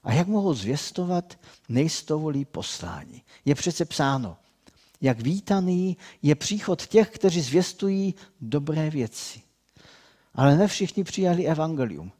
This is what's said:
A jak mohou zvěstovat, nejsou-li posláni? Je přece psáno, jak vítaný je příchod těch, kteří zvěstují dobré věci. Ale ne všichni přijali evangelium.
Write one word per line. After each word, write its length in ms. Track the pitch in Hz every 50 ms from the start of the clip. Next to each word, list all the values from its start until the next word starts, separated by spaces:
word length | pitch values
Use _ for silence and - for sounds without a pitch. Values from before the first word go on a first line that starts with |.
| _
A 100 | - 117
jak 140 | 151 175
mohou 260 | 190 214 208 196 190 151
zvěstovat, 840 | 113 95 104 135 147 - - - - 180 175 180 175 175 - - _ _ - - _ _ -
nejsou-li 760 | 117 127 151 165 - - - - 156 156 156 156 143 139 139
posláni? 760 | _ - - 98 - - - - 87 87 73 - - - 123 _ _ - - _
Je 100 | 139 143
přece 300 | - - 180 165 - 170
psáno, 520 | - - - 147 139 139 135 120 95 82 _ _ _ _ _ _ - _ _ _ _ _ _
jak 180 | - 135 123 113
vítaný 800 | 113 131 180 202 - - 202 196 185 180 180 180 185 190 180 - - - - _
je 140 | - 143 151
příchod 520 | 143 - - 202 208 - - 180 - -
těch, 220 | - - 220 214 -
kteří 320 | - - - 190 170 175
zvěstují 720 | 147 120 135 180 180 - - - 196 196 196 190 196 190 185 - - - _ _
dobré 480 | 123 110 127 147 143 151 156 156 156 156
věci. 520 | 156 143 120 110 - - - - - 117 _ _ _ _ _ _ _ - - - - - _ _ _ _ _ _ _
Ale 220 | - 131 143 143
ne 100 | 160 208
všichni 360 | 202 - - 202 175 - 202 185
přijali 440 | - - - 190 180 175 175 175
evangelium. 640 | 147 160 151 156 160 165 139 127 110 85 71 82 95 -